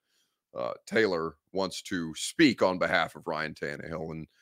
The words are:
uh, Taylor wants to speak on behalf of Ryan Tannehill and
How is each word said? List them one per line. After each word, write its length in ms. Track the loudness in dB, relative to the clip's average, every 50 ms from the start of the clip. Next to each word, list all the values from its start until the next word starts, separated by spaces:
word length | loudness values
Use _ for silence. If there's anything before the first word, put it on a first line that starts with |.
| _ _ _ _ _ _ _ _ _ _
uh, 200 | -8 -6 -6 -6 -6 -8 -6
Taylor 520 | -2 2 2 4 4 2 0 -2 -4 -6 _ _ _
wants 280 | -2 -2 -2 -2 -4 -6
to 300 | -8 -4 -4 -4 -4 -4 -6
speak 440 | -6 -8 -2 4 6 6 6 6 6
on 180 | 4 4 4 4
behalf 360 | 2 2 2 2 2 0 -4
of 120 | -8 -6
Ryan 280 | -4 -4 -4 -4 -6 -6
Tannehill 560 | -6 -8 -6 -6 -8 -8 -8 -8 -6 -6 -6
and 160 | -8 -8 -10 -12 _ _